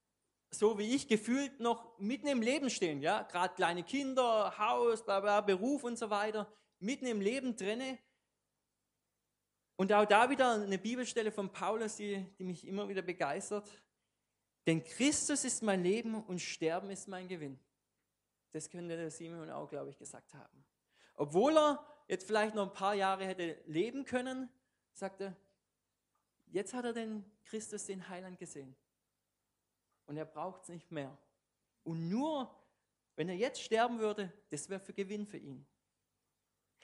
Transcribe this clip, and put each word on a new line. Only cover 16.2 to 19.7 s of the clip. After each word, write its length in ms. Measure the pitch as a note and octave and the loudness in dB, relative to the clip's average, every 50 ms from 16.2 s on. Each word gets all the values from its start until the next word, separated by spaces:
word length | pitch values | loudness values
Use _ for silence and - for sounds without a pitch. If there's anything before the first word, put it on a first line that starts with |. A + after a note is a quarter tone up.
und 160 | G#3+ - F#3 F3 | -6 -6 -6 -6
Sterben 520 | - - - - E3 D#3 E3 F#3 G3 G3 | -6 -8 -6 -2 0 0 0 -2 -4 -6
ist 180 | G3 F#3 - - | -10 -10 -10 -10
mein 200 | F#3+ F#3 F#3 F3+ | -10 -10 -10 -10
Gewinn.“ 300 | F#3 E3+ D3+ C#3 C3+ C3 _ _ _ _ _ _ _ _ _ _ _ _ _ _ _ _ _ _ | -10 -8 -8 -10 -12 -14 _ _ _ _ _ _ _ _ _ _ _ _ _ _ _ _ _ _
Das 160 | - D#3 D3+ - | -10 -10 -10 -10
könnte 260 | - F3+ F3 E3+ E3 | -10 -10 -8 -6 -6
der 160 | E3 E3 D#3 | -4 -6 -6
Simeon 380 | D3+ - E3+ E3 E3+ E3+ D#3 D#3 | -8 -10 -12 -12 -12 -12 -10 -10
auch, 220 | C3+ C#3+ D3+ D3 | -8 -8 -8 -8